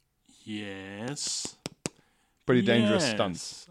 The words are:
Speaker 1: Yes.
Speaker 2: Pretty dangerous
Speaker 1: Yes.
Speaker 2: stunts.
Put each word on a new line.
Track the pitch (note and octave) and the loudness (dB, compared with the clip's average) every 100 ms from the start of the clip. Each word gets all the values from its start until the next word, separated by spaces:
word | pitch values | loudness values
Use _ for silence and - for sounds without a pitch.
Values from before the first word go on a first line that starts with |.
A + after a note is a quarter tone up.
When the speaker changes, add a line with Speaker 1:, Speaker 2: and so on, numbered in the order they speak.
| _ _ _ _ - | _ _ _ _ -12
Speaker 1:
Yes. | G#2 G2+ F#2+ F#2+ G2+ A#2+ C#3+ - - - - - _ - _ _ _ _ _ - | -10 -10 -12 -12 -10 -10 -8 -6 -6 -8 -12 -16 _ -14 _ _ _ _ _ 2
Speaker 2:
Pretty | B2+ | 4
dangerous | G#2+ A#2 G#2+ G#2 | 6 4 6 4
Speaker 1:
Yes. | C#3 G#2+ | 2 2
Speaker 2:
stunts. | G2+ E2 - - - | 0 -2 -10 -14 -18